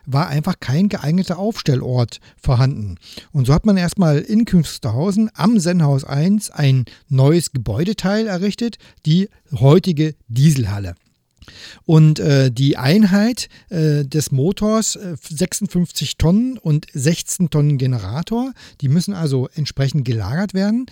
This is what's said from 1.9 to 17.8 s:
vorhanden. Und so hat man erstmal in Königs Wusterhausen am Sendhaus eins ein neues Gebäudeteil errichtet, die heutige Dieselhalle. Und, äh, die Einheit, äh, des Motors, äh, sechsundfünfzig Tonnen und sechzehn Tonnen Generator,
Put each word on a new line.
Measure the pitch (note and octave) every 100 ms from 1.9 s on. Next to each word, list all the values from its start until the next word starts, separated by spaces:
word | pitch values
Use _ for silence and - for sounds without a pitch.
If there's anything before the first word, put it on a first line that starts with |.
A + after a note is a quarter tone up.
| B2+ A#2 - - _
vorhanden. | - A#2+ C3 C#3+ G#2 E2+ - - -
Und | D3 A#2+
so |
hat | D#3+ G#3+
man | F#3+
erstmal | F3 - E3 D3
in | - G#3+ A#3
Königs | F3+ C#3+
Wusterhausen | - A#2+ A#2 F#3+ G3+ A3
am | - F#3 A#3
Sendhaus | E3 F3+ D3 C3+ C#3
eins | C#3 F3 G#3 -
ein | - C#3 C3 A#2+ - -
neues | C3 C3+ E3+ -
Gebäudeteil | C3 A2 G#2+ D3 F3+ F#3 G#3 A3+
errichtet, | F3 G3+ - A#3 - - _ D3+
die | E3+ G3 _ _
heutige | A#2+ C3+ F3+ F#3 D3 D#3 - -
Dieselhalle. | A#2 D3+ C3+ G#2 G2+ F#2+ F2 _ _ _ _ - - - -
Und, | - D#3 D#3 D3+
äh, | E3+ C#3 C3
die | A#2 C#3 -
Einheit, | B2+ G3 G#3 G3+ A3 - - - _
äh, | F3 D#3 D3 C3+
des | D#3 -
Motors, | C3 D#3 G#3 G#3 A3 G#3+ -
äh, | F#3+ D3+
sechsundfünfzig | - D#3 F3+ - G#3 F3+ F3 - C#3 -
Tonnen | D#3 G3+ B3+ B3+
und | D#3+ D3+ -
sechzehn | D#3 C3 E3+ - - F3
Tonnen | D3+ D3
Generator, | C#3